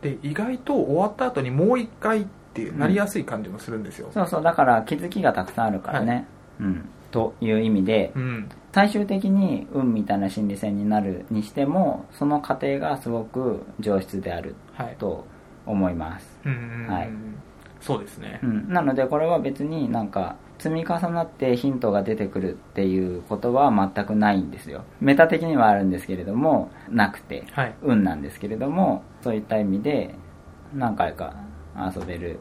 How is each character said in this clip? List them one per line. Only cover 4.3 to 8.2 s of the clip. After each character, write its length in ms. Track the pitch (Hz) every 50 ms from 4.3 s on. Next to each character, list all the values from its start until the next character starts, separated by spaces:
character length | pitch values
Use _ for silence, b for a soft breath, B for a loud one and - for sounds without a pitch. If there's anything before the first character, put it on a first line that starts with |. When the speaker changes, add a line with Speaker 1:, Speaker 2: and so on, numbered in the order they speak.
| - 165
Speaker 2:
う。 40 | 156
だ 100 | 165 165
か 100 | - 143
ら 160 | 127 120 113 110
気 120 | - 160
づ 120 | 147 160 175
き 140 | 196 208
が 100 | 175 135
た 140 | - - 95
く 60 | -
さ 120 | - - 117
ん 20 | 110
あ 40 |
る 80 | 101 92
か 120 | - - -
ら 80 | 135
ね。 100 | 110 117 120
Speaker 1:
は 60 | 123
い。 60 | 117 - - - - - - -
Speaker 2:
う 20 | 104 98
ん。 220 | 92 82 82 - - - - -
と 220 | - 120 113 110 - -
い 100 | 117 113 110
う 80 | 110
意 80 | 113 113
味 160 | 110 98 95
で、 260 | 98 110 107 92 - -
Speaker 1:
う 40 |
ん。 300 | 139